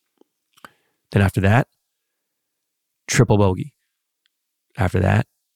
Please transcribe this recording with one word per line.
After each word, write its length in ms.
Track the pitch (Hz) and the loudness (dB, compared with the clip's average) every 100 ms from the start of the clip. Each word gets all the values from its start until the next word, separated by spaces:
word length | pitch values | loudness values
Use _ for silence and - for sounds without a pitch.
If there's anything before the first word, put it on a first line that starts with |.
| _ _ _ _ _ _ - _ _ _ _ | _ _ _ _ _ _ -20 _ _ _ _
Then 100 | - | 0
after 200 | 95 - | 0 0
that, 260 | 95 113 - _ _ _ _ _ _ _ _ _ _ _ _ _ - | 0 0 -2 _ _ _ _ _ _ _ _ _ _ _ _ _ -4
triple 300 | - 131 104 | 0 2 2
bogey. 360 | 101 92 - - _ _ _ _ _ _ _ _ _ - | 0 -2 -8 -16 _ _ _ _ _ _ _ _ _ -6
After 220 | 95 95 | -4 -2
that, 260 | 95 104 120 _ _ | 0 0 -2 _ _